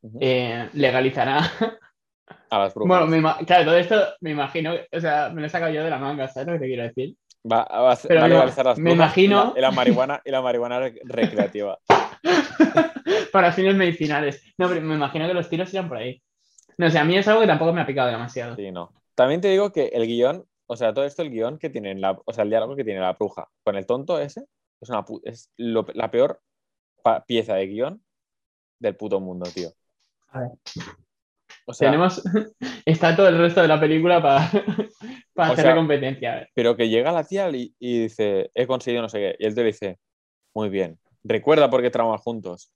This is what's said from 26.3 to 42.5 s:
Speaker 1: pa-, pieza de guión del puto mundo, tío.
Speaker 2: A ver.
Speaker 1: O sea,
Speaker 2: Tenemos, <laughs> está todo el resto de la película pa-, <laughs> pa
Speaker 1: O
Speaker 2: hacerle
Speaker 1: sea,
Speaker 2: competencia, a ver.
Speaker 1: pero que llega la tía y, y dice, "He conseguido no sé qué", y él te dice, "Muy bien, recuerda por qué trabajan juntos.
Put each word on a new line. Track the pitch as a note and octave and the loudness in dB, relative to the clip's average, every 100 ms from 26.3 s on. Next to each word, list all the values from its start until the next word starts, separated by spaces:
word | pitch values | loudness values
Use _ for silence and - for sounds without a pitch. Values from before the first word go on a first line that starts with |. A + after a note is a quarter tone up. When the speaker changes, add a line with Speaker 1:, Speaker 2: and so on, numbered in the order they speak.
| - _ _ _ _ _ _ | -2 _ _ _ _ _ _
Speaker 1:
pa-, | A#2 A2+ | 0 0
pieza | - A#2 A2 | -2 -4 0
de | F#2+ F#2+ | -2 -2
guión | G#2 C3+ G#3 _ _ _ _ _ _ _ _ | -4 -6 -6 _ _ _ _ _ _ _ _
del | A2 F2+ | -6 -6
puto | G#2+ G2 | -4 -4
mundo, | F#2 F2+ F2 | -4 -10 -10
tío. | F#2 E2+ _ _ _ _ _ _ | -8 -10 _ _ _ _ _ _
Speaker 2:
A | C3+ | -10
ver. | B2 - - - - - _ _ _ _ _ - - | -10 -12 -18 -16 -16 -20 _ _ _ _ _ -20 -18
Speaker 1:
O | |
sea, | B2 C#3+ | 0 2
Speaker 2:
Tenemos, | D3 F3+ - | 4 2 0
<laughs> | F#3 G#3 - _ - - - | -2 -2 -2 _ -14 -6 0
está | D#3+ E3 E3 | 2 4 6
todo | G3 | 6
el | E3 | 6
resto | E3+ E3+ | 4 4
de | E3 | 4
la | D3+ | 4
película | D3+ D#3+ E3+ F3 | 4 2 4 4
pa-, | D3+ C#3 E3 | 4 4 2
<laughs> | G#3 - F3+ G#3 _ A3 C4 _ | 0 -2 -6 -8 _ -20 -20 _
pa | - D#3+ | -2 0
Speaker 1:
O | |
Speaker 2:
hacerle | - C#3+ | 4 6
Speaker 1:
sea, | |
Speaker 2:
competencia, | D#3+ D#3+ C#3+ C3+ C3+ A#2+ | 4 2 0 -2 -6 -8
a | A#2 | -8
ver. | - | -8
Speaker 1:
pero | - A#2 A#2 | 0 0 2
que | A2+ | 2
llega | A2+ C3+ | 2 2
la | E3+ | -2
tía | D3+ G3 F#3 | -4 -4 -4
y, | C3+ B2 _ | -4 -10 _
y | B2 A#2+ | -4 -2
dice, | A2 - G#2 G2 - | -4 -2 -2 -2 -4
"He | - B2 | -4 -2
conseguido | B2+ B2+ A#2+ | -2 -4 -4
no | A2+ | -4
sé | G#2+ | -6
qué", | G2 - | -6 -4
y | G#2+ | -4
él | |
te | G#2+ | -2
dice, | A2+ G#2 G2+ F2 _ _ _ _ _ | -2 -2 -10 -12 _ _ _ _ _
"Muy | G#2+ G#2 | -8 -4
bien, | F#2+ F2 D#2+ _ _ | -4 -4 -8 _ _
recuerda | G#2+ A2 C#3 D#3 C#3 | -4 -2 2 4 4
por | B2+ | 2
qué | A#2+ | 0
trabajan | A#2+ A#2 G#2+ | 0 -2 -4
juntos. | - A2+ F#2+ | -6 -10 -12